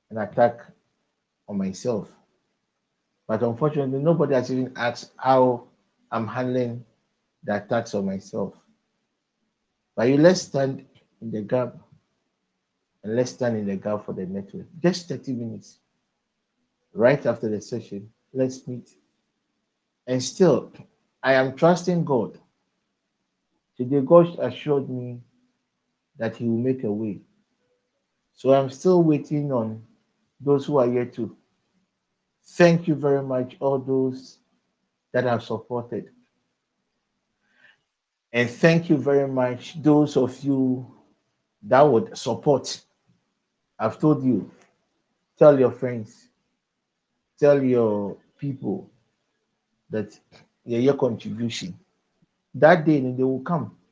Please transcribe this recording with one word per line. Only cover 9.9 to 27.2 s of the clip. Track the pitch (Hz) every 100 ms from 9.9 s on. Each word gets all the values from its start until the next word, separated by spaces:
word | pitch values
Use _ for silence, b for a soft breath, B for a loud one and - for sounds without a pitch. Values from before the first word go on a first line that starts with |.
| -
But | 123
you, | 143
let's | 170 180
stand | - 139 135 131 - _ _ -
in | 113
the | 110
gap, | 101 127 123 - _ _ _ _ _ _ _ _ _ _ _ _
and | 104 117
let's | 123
stand | - 120 110
in | 101
the | 98
gap | 104 104
for | -
the | 95 90
network. | 98 98 95 - -
Just | 175 185 -
thirty | 127 135
minutes. | 120 117 104 - - _ _ _ _ _ _ _ _ _ _ _
Right | 95 120 143
after | 123 113 110
the | 101
session, | - 117 - 101 110 _ _
let's | 131 131 131 -
meet. | 123 - - _ _ _ _ _ _ _ _ _ _ -
And | 127
still, | 127 - 175 113 - - - _ _ _
I | 131
am | 131 135 135
trusting | 165 175 185 175
God. | 143 127 92 - _ _ _ _ _ _ _ _ _ _ _ _ _ -
Today, | 123 143
God | 131 170 170 -
assured | 123 - 151 143 135
me | 127 123 123 - _ _ _ _ _ _ _ _ -
that | 113 -
He | 117
will | 113
make | 127 131
a | 107
way. | 104 110 87